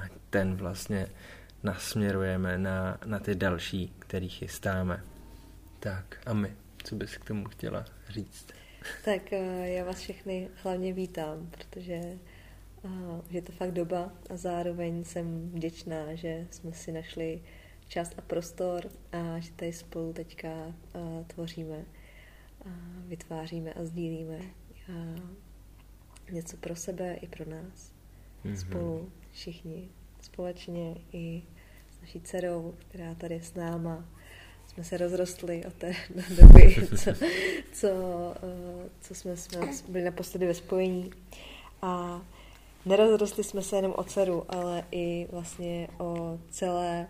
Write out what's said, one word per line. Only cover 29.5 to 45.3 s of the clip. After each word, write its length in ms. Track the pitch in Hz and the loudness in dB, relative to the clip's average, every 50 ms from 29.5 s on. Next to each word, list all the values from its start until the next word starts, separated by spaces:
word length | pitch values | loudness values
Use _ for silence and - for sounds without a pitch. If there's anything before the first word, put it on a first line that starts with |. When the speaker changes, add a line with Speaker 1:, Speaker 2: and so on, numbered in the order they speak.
| 170 170 - 170 160 170 180 185 - - - - - - | -16 -16 -16 -16 -16 -16 -16 -18 -20 -20 -20 -20 -20 -20
Speaker 2:
společně 760 | - - - - 180 180 180 180 - - 170 170 170 165 165 165 - - - | -20 -18 -14 -10 -10 -10 -10 -12 -14 -12 -10 -10 -10 -10 -12 -14 -16 -16 -14
i 300 | 175 165 165 165 170 165 - - - - - - - - - | -12 -10 -10 -10 -12 -14 -16 -20 -20 -20 -20 -20 -20 -20 -20
s 100 | - - | -20 -20
naší 200 | 175 165 - 170 | -20 -18 -18 -18
dcerou, 540 | 165 - - 180 180 180 175 170 165 170 - - - - | -14 -10 -8 -6 -6 -6 -6 -6 -8 -10 -12 -16 -18 -20
která 260 | - 185 170 165 165 | -18 -14 -14 -14 -12
tady 260 | 165 175 170 170 165 165 | -12 -10 -10 -10 -10 -10
s 120 | 165 - | -12 -12
náma. 500 | 180 170 165 170 170 165 165 165 160 170 170 - - - - - - - - - - - | -10 -8 -6 -6 -6 -6 -6 -8 -10 -12 -16 -20 -20 -20 -20 -20 -20 -20 -20 -20 -20 -20
Jsme 180 | - - - 170 | -20 -16 -16 -12
se 120 | - - | -8 -6
rozrostli 680 | 175 175 175 180 180 180 175 180 - - 175 170 165 175 | -4 -4 -4 -2 -4 -4 -4 -6 -10 -10 -8 -8 -8 -10
od 80 | 180 170 | -12 -12
té 180 | - - 170 180 175 - - 180 | -10 -8 -8 -8 -8 -10 -12 -10
<laughs> 260 | 185 180 180 185 165 | -10 -8 2 12 12
doby, 360 | - - - - - - - 110 196 - - | 12 12 12 12 12 12 12 12 6 0 0
co, 140 | 101 - - - - 277 339 370 381 381 370 359 320 - - - | 0 0 0 0 0 0 -2 0 -2 -2 -4 -4 -6 -10 -12 -8
co, 160 | - - 202 185 185 185 180 175 175 175 175 - | -4 -2 -2 -2 -2 -4 -6 -6 -6 -8 -8 -10
eh, 520 | - - 185 180 180 175 175 175 180 180 190 - - | -10 -12 -12 -12 -12 -12 -12 -14 -14 -16 -16 -18 -20
co 140 | - - 185 | -20 -18 -16
jsme, 220 | - - 185 175 | -14 -10 -10 -10
jsme 300 | 170 - - - 175 170 151 139 - - - | -10 -12 -12 -10 -8 -8 -8 -8 -10 -12 -8
byli 160 | 180 180 175 | -6 -4 -4
naposledy 420 | 180 170 175 180 - - 185 180 | -4 -4 -6 -8 -8 -6 -2 -2
ve 80 | 175 170 | -2 -2
spojení. 560 | 170 - - 190 185 185 185 185 180 180 - - - - - - - - - - - - - - - - | -4 -6 -4 -2 -2 0 0 -2 -4 -6 -8 -12 -18 -20 -20 -20 -20 -20 -20 -20 -20 -20 -20 -16 -10 -8
A 400 | 185 180 180 175 175 175 175 175 - - - - - - - - - - - - | -6 -6 -6 -6 -8 -10 -12 -14 -18 -20 -20 -20 -20 -20 -20 -20 -20 -20 -10 -2
nerozrostli 580 | 185 190 202 214 226 214 208 214 202 - - 202 | 2 4 6 6 6 4 4 2 -2 -4 -4 -6
jsme 180 | - - 196 190 | -6 -6 -8 -6
se 140 | - 208 | -4 -2
jenom 180 | 196 190 190 - | -2 -2 -2 -2
o 80 | - 185 | -4 -6
dceru, 400 | - - 202 196 185 175 170 - - | -4 -2 -2 0 0 0 -2 -4 -6
ale 360 | - 180 175 175 175 170 - - | -6 -6 -6 -6 -6 -8 -8 -8
i 360 | - 180 175 170 170 170 175 - | -8 -6 -4 -4 -4 -6 -8 -8